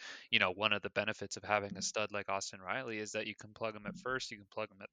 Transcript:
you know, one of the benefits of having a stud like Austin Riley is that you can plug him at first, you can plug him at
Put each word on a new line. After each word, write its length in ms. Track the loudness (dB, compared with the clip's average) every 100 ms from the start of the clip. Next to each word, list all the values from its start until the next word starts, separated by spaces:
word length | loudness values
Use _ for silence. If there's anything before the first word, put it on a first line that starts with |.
| -14 -14 4
you 80 | 6
know, 140 | 6
one 200 | 6 4
of 80 | 4
the 100 | 0
benefits 460 | 0 0 0 -4 -4
of 60 |
having 340 | 4 4 4 -2
a 60 |
stud 300 | -2 0 0
like 160 | -2 -2
Austin 320 | -2 -2 -6
Riley 380 | -2 -2 -2 -4
is 140 | -4
that 140 | -4 -4
you 80 |
can 180 | -6 -12
plug 220 | -6 -6
him 100 | -4 -8
at 120 | -6
first, 320 | -2 -2 -4
you 60 | -10
can 100 | -10
plug 180 | -6 -6
him 80 | -8
at 80 | -18